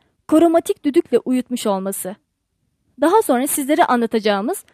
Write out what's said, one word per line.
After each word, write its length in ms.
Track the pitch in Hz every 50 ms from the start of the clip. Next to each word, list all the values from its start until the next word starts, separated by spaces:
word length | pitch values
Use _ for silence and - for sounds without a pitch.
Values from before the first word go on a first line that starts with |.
| _ _ _ _ _ -
kromatik 560 | 302 311 330 339 330 330 - - 403 - -
düdükle 340 | 294 254 349 - - 247 233
uyutmuş 480 | - - 254 254 247 - 247 233 -
olması. 500 | 226 196 190 190 196 196 - - 185 202 - _ _ _ _ _ _ _ _ _ _ _ _ _ _ _ -
Daha 220 | 277 320 381 453 427
sonra 240 | - 269 240 262
sizlere 380 | 285 - - 277 254 302 311 -
anlatacağımız 800 | - 240 240 233 220 - 226 196 214 202 196 202 269 392 - - _